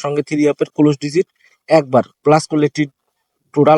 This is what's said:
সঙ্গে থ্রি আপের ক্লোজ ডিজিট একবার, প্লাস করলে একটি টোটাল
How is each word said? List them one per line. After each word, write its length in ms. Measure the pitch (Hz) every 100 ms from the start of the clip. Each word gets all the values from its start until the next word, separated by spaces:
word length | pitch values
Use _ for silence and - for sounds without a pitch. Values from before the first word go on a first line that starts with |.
সঙ্গে 180 | 143 147 -
থ্রি 160 | 151 147
আপের 180 | 139 - -
ক্লোজ 200 | 151 143 147
ডিজিট 220 | 156 - _ _ _ -
একবার, 340 | 156 135 131 - _ -
প্লাস 180 | 156 -
করলে 180 | 151 147
একটি 140 | - 143 _ _ _ _ _ _
টোটাল 240 | - 147